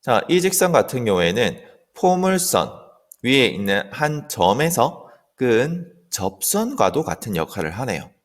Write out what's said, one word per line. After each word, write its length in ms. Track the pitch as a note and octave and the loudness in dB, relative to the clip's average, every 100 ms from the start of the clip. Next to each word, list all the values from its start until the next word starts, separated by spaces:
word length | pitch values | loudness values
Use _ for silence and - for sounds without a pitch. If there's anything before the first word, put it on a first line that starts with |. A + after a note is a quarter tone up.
자, 220 | - A2+ - | 2 0 2
이 120 | F3 | 2
직선 320 | F#3 F#3+ F3+ | 2 2 4
같은 320 | D3+ G#2 C3 | 4 2 -2
경우에는 560 | A#2 F#2+ E2+ G2+ A2 E2 - - _ | 0 2 2 2 -2 -2 -16 -20 _
포물선 760 | - F#3 F3+ F#3 F#3 F3+ G2+ D#2+ - - _ _ - | -2 0 2 0 0 0 0 -2 -8 -20 _ _ -8
위에 240 | A#2+ C3+ A#2 | 0 4 2
있는 420 | C#2+ G2+ G2 - | 0 -2 -2 -2
한 360 | - D3+ D3+ C#3+ | -4 -4 -4 -8
점에서 800 | - F2+ A2 D#3+ E3+ B2+ - - - _ | 0 2 2 0 0 0 -2 -20 -20 _
그은 580 | _ B2+ A2+ C#3 E3+ E3+ _ _ | _ 2 2 2 -4 -10 _ _
접선과도 920 | - F#2+ - - G3+ A3+ C#4 G2 F#2 | -6 -6 -4 -4 -2 -4 0 0 0
같은 340 | D#3 - - F2+ | -4 -6 -6 -4
역할을 340 | D#2+ - D#2+ | -4 -6 -8
하네요. 380 | F2+ B2+ E2 - _ | -6 -6 -8 -10 _